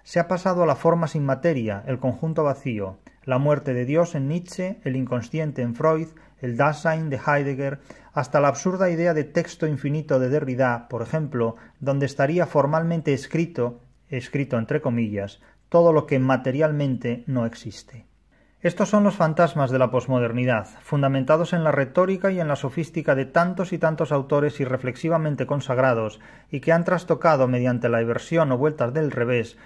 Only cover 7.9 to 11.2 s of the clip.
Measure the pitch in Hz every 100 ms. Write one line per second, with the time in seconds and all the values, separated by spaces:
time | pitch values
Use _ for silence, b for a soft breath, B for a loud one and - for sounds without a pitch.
7.9 | B B 147 135 147 143 127 185 185 185
8.9 | 165 175 156 135 175 165 - 156 139 143
9.9 | 151 147 131 127 147 131 123 127 117 -
10.9 | 117 117 160